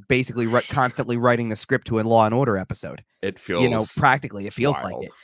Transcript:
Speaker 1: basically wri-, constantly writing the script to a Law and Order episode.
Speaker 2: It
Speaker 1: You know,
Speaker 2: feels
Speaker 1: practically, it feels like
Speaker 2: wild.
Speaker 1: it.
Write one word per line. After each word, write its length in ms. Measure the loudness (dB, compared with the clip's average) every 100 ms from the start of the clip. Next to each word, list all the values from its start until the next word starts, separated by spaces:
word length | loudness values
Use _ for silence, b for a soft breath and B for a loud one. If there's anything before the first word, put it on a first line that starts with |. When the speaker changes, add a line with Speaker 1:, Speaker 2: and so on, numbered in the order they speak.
| 0
Speaker 1:
basically 380 | 0 0 -2 0
wri-, 200 | 0 0
constantly 480 | 0 0 0 -4 0
writing 320 | 2 2 0
the 80 | -6
script 280 | -2 -4 -2
to 120 | -2
a 40 |
Law 220 | 4 4 4
and 80 |
Order 240 | 4 0 0
episode. 460 | -4 -8 -12 -14 -18 _
Speaker 2:
It 200 | -8 -8 -4
Speaker 1:
You 180 | 2 2
know, 100 | 2
Speaker 2:
feels 140 | -2
Speaker 1:
practically, 540 | 2 2 2 -2 -10 -10
it 60 |
feels 240 | -2 -2 -2
like 120 | -4
Speaker 2:
wild. 100 | -8
Speaker 1:
it. 80 | -12 -14